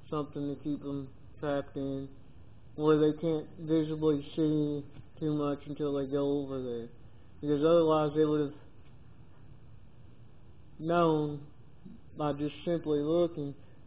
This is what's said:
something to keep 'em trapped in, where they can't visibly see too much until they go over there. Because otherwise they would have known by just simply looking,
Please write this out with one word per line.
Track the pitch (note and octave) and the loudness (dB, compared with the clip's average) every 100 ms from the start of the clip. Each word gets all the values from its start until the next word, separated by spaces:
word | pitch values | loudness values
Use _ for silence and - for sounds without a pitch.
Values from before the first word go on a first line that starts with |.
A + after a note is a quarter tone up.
| - | -6
something | D3+ C#3+ D3+ C#3+ | -4 -4 -4 -6
to | C3+ | -4
keep | D#3 C#3 | -4 -4
'em | C#3+ C#3 C3 - - - | -4 -6 -8 -12 -18 -8
trapped | D3+ C#3+ C#3 C#3+ | -2 -2 -2 -4
in, | C#3 C3+ C#3 - - - - - - - | -4 -4 -8 -12 -18 -18 -18 -18 -14 0
where | D3+ D3+ | 6 6
they | D3+ D3+ | 6 4
can't | E3 D#3 D#3 - | 0 0 -4 -8
visibly | D#3+ D#3+ D3+ D#3 D#3 D3 C#3+ | 0 2 2 2 2 2 0
see | - D#3 D3+ D3 D3 C#3+ - - - | 0 2 2 2 -2 -6 -14 -16 -6
too | D#3 | -2
much | D3+ C#3+ C#3+ D3 | 0 0 -2 -6
until | D3 D3 | -4 -2
they | C#3+ C3+ | -2 0
go | C#3+ C#3+ C#3+ | 0 2 0
over | C3+ C3+ | -2 -4
there. | B2+ A#2 A#2 - - - - - | -4 -6 -8 -12 -18 -18 -18 -6
Because | D3 D3 | 0 4
otherwise | D#3 E3+ D#3+ D#3 D3+ | 8 8 8 6 4
they | D3+ | 4
would | D#3 D3+ | 4 4
have | C#3+ - - - - - - - - - - - - - - - - - - - - - - - | 0 -4 -14 -18 -18 -18 -18 -18 -18 -18 -18 -18 -18 -18 -18 -18 -18 -18 -18 -18 -18 -18 -18 -6
known | D#3 E3+ E3 D#3 D3+ D3 C#3 - - - - - - - | 0 4 6 6 2 -2 -10 -18 -20 -18 -18 -16 -14 -4
by | D3+ | -2
just | C#3 D3 - | 0 -4 -4
simply | - E3+ D3+ D3 | -2 -2 0 0
looking, | D3 E3+ E3+ E3 C#3+ C#3 - - | 2 2 2 0 -8 -8 -14 -18